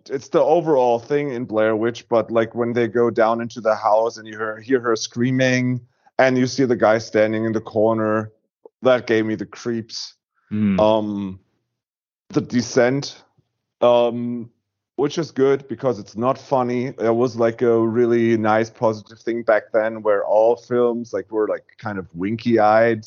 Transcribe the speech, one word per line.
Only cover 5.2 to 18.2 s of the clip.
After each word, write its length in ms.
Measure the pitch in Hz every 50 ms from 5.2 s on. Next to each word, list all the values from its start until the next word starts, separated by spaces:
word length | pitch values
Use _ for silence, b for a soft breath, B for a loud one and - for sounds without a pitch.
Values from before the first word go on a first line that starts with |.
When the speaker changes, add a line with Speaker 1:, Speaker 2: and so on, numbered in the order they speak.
| 120 127 131 127 131 127 127 127 127 123 127 123 123 b b b b b b -
Speaker 1:
and 180 | 131 131 127 127
you 80 | 127 127
see 180 | 123 - 139
the 100 | 117 120
guy 240 | 98 110 107 110 117
standing 460 | 113 - - 110 107 110 110 113 110
in 80 | 113 110
the 80 | 110
corner, 680 | 110 - - 113 107 110 113 113 110 107 107 110 110 107 _ _ _ _ _ _ _ - _ _ -
that 240 | 131 127 120 - -
gave 180 | 117 110 110
me 80 | 110 110
the 100 | 104 104 -
creeps. 680 | - - - 120 117 113 113 117 - - - - - _ _ _ _ _ _ _
Speaker 2:
Hmm. 300 | 107 107 107 101 98 95
Speaker 1:
Um, 600 | 107 107 110 110 107 104 104 101 101 95 92 95 _ _ _ _ _ _ _ _ _ _ _ _ _ _ _ _ _ _
The 120 | - -
Descent, 800 | - - - 123 113 - - 131 117 123 131 143 139 - - - _ _ _ _ _ _ _ _ _ _ _ _
um, 680 | - 123 120 120 120 120 117 120 120 120 120 120 113 113 _ _ _ _ _ _ _ _ _
which 220 | - 135 147 - -
is 140 | 160 127
good 360 | - - 135 135 139 135 135 -
because 320 | 117 110 - 131 120 98
it's 160 | 101 - -
not 220 | 101 117 127 135 135
funny. 480 | - - 143 131 127 120 123 123 120
It 300 | 135 131 - 101 113 117
was, 200 | 117 120 135 107
like, 260 | 113 117 117 113 117
a 160 | 123 117 117 117 113
really 520 | 113 110 120 123 117 120 120